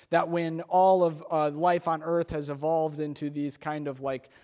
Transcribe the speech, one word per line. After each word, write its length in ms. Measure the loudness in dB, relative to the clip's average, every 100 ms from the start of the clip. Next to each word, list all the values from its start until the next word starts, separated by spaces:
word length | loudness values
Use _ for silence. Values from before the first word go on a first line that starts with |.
| _
That 200 | 0 2
when 320 | 0 -2 -4
all 420 | 0 4 6 6
of, 180 | 4 0 -4
uh, 200 | 0 0
life 380 | 2 2 2 0
on 140 | -2
Earth 280 | 0 -2 0
has 200 | -4 -6
evolved 520 | -4 0 0 0 -2
into 280 | -8 -6 -6
these 280 | -4 -6 -6
kind 320 | -8 -6 -6
of, 100 | -6
like, 300 | -6 -6 -10 _